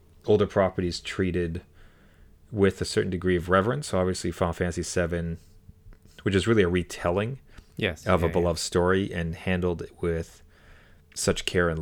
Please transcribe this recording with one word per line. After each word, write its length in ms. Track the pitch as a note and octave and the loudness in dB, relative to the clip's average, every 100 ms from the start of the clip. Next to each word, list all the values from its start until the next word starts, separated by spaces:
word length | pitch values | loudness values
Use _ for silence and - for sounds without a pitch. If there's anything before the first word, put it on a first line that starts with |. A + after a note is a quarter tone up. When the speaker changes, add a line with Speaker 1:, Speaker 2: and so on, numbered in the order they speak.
| _ _ - | _ _ 2
Speaker 1:
older 200 | G#2 G2+ | 4 4
properties 540 | G2+ F#2 - F2+ - | 2 2 0 -2 -4
treated 640 | - - F#2+ F2 F2 E2+ - - - _ - _ - - - | -8 -2 0 0 -2 -6 -12 -20 -20 _ -20 _ -20 -20 -8
with 300 | G#2+ G2 - | 2 2 2
a 20 | |
certain 260 | F2+ G#2+ G2 | -2 0 0
degree 260 | F2+ F2+ F2+ | -2 0 0
of 120 | E2 | 4
reverence. 380 | F#2+ G#2 C#3 D3+ | 4 4 -2 -2
So 100 | F#2 | 0
obviously 320 | F#2 F#2 - | 0 -2 -6
Final 200 | - F2+ | -2 -2
Fantasy 300 | E2+ F2 F2 | 0 -4 -4
seven, 560 | E2+ F#2 E2+ E2+ E2+ E2 - - - - - - - - | -4 -2 -2 -2 -4 -8 -12 -20 -20 -20 -20 -20 -20 -6
which 100 | G#2+ | 0
is 120 | F#2+ A2 | 2 4
really 160 | A2 | 4
a 60 | F2+ | 4
retelling 680 | F2+ E2 - F2 F#2 A2 C3+ - - - - | 2 -2 -4 -2 0 -2 -6 -14 -20 -16 -4
Speaker 2:
Yes. 280 | F#2+ D#2 G2+ | -4 -4 0
Speaker 1:
of 140 | F2+ | 2
Speaker 2:
Yeah, 60 | E2 | 2
Speaker 1:
a 20 | |
Speaker 2:
yeah. 40 | |
Speaker 1:
beloved 260 | F2 F2 D#2+ | 2 0 0
story 540 | - F2+ F2 F#2+ G2+ | -2 0 2 2 0
and 220 | F2+ E2 | -4 -6
handled 480 | E2 - F2+ F2+ E2+ E2 - | -4 -2 0 0 -4 -8 -6
with 420 | F2 E2 - - - - - - - - _ | -4 -4 -6 -14 -20 -20 -20 -20 -20 -20 _
such 300 | - - - - | -4 -2 -2 -2
care 220 | F2+ F2 | 0 0
and 100 | D#2+ | 0